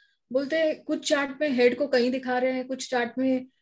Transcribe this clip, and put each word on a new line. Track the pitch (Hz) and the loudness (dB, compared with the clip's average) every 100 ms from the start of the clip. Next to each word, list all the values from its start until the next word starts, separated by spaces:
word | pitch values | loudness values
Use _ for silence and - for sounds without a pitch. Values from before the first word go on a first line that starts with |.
| _ _ - | _ _ -4
बोलते | 254 277 320 | -2 0 2
हैं | 320 294 | 2 0
कुछ | - 311 - | -2 -4 0
चार्ट | 294 277 277 | 0 0 -2
में | 302 | 0
हेड | 247 247 247 | 4 4 4
को | 285 | 2
कहीं | 254 240 | 2 2
दिखा | 254 254 247 | 0 -2 0
रहे | 262 | 0
हैं, | 254 254 | -2 -6
कुछ | 262 - | -8 -4
चार्ट | 254 233 247 | -4 -2 -2
में | 262 254 254 _ | 0 0 -4 _